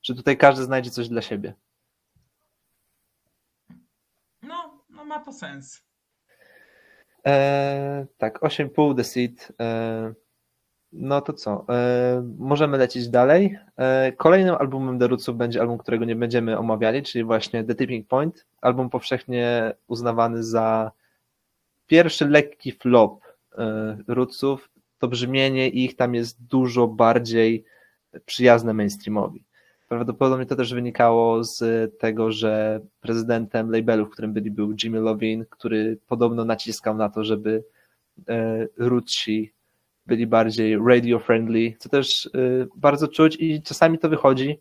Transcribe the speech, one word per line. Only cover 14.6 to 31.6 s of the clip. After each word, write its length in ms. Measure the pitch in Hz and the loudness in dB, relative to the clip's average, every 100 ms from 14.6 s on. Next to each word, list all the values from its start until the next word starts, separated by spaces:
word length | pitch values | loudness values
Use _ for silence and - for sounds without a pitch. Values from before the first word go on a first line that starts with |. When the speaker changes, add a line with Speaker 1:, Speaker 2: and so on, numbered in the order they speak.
| 139 135 131 127 | -2 -2 -4 0
Speaker 1:
The 100 | 120 | 2
Rootsów 280 | 123 - 117 | 0 -4 -4
będzie 240 | 120 113 | -4 -2
album, 180 | 117 120 | -2 -4
którego 260 | - 117 | -4 -2
nie 120 | 117 113 | -2 -2
będziemy 420 | 120 120 113 110 | 0 0 -2 -2
omawiali, 440 | 113 110 113 127 | -2 0 0 0
czyli 220 | 139 123 | -4 -6
właśnie 400 | 113 113 - 117 | 0 -2 -2 -6
The 100 | 110 | -4
Tipping 340 | 117 127 120 107 | -4 -4 -4 -2
Point. 380 | 127 156 - _ _ | -2 -2 -6 _ _
Album 300 | 123 123 127 | 0 0 -4
powszechnie 840 | 123 - 127 - 123 120 120 113 - _ | -6 -6 -8 -4 -4 -2 -2 -2 -6 _
uznawany 580 | 117 120 113 117 113 | -6 -4 0 0 -2
za 480 | 113 113 110 113 110 _ _ _ _ _ _ _ _ _ _ | -2 0 0 0 -2 _ _ _ _ _ _ _ _ _ _
pierwszy 420 | 160 165 - 147 | 6 6 2 4
lekki 440 | 147 147 - 135 | 4 2 -6 -14
flop, 520 | - 127 123 104 - - _ _ - | -6 4 6 6 2 -20 _ _ -8
e, 400 | 110 107 110 107 104 | -6 -6 -8 -10 -6
Rootsów. 640 | 117 127 - 139 135 _ _ _ _ | -2 -2 -2 -4 -4 _ _ _ _
To 100 | 123 | -6
brzmienie 600 | 120 123 135 135 131 131 | -4 -4 0 0 0 -2
ich 280 | 123 127 - | 0 -4 -2
tam 180 | 123 | -2
jest 300 | 120 117 - | -2 -6 -10
dużo 440 | 120 131 127 120 120 | -2 0 0 2 0
bardziej 760 | 110 113 117 117 113 113 113 - _ _ _ _ - - | 4 4 4 0 2 2 0 -6 _ _ _ _ -20 -14
przyjazne 480 | - 123 117 113 | 2 6 6 4
mainstreamowi. 720 | 110 104 101 - 107 101 - _ _ _ _ _ | -2 -2 -4 -6 -4 -4 -8 _ _ _ _ _
Prawdopodobnie 580 | 120 117 120 131 131 127 | -6 -4 0 0 0 -2
to 100 | 131 | -4
też 180 | 120 | -4
wynikało 720 | 123 123 117 120 117 117 113 | -4 -6 2 4 6 4 2
z 180 | 117 - | -2 -4